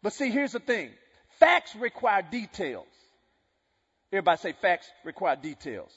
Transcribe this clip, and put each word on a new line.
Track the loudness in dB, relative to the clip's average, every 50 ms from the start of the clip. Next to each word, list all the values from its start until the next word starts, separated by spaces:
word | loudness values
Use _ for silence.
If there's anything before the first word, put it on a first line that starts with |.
But | -4 -6 -4
see, | -2 -2 0
here's | 0 0 0 0 -4
the | -6
thing. | -2 -2 -2 -2 -2 -8 -14 _ _ _ _ _ _ _ _ _
Facts | 6 6 6 2 0 -4 -12
require | -6 -6 -6 -6 -2 -2 0 0 0 -2
details. | -4 -8 -8 -8 -8 -8 -6 -6 -6 -6 -8 -12 _ _ _ _ _ _ _ _ _ _ _ _ _ _ _ _ _ _ _ _ _ _ _ _ _ -4
Everybody | 0 4 4 2 2
say, | 0 -8 -8
"Facts | 0 2 2 2 2 -2 -14 -20 _ _
require | -14 -10 -4 0 0 0
details." | 0 -4 -12 -12 _ -10 -10 -10 -10 -10 -14 _